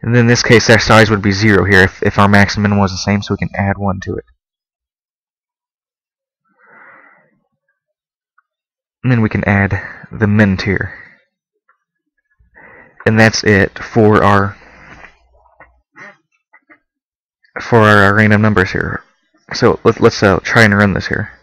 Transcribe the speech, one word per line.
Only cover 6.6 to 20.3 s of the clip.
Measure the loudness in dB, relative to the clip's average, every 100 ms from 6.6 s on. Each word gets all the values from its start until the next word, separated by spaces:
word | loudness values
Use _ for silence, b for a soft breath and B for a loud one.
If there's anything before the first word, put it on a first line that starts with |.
| b b b b b b b b _ _ _ _ _ _ _ _ _ _ _ _ _ _ _ _
And | -4
then | -2
we | -2
can | -4
add | -2 -2 -2 -4 B B B
the | -6 -2
min | 0 0 -2
tier. | -4 -6 -6 B B B B _ _ _ _ _ _ _ _ _ _ _ _ B B B B B -4
And | 0
that's | 0 0
it | 0 2 0 -6
for | -6 0 2 2
our, | 2 0 -2 -8 B B B B B B _ _ _ _ -20 _ _ -20 -20 _ _ _ _ _ _ _ _ _ _ _ _ _ _ -16
for | 0 2
our | 4 4 2
random | 2 2 2
numbers | 2 0 -2
here. | -4 -6 -10 _ _ _ _ _
So | -2 0 2
let, | -2 0
let's, | -2 2
uh, | 0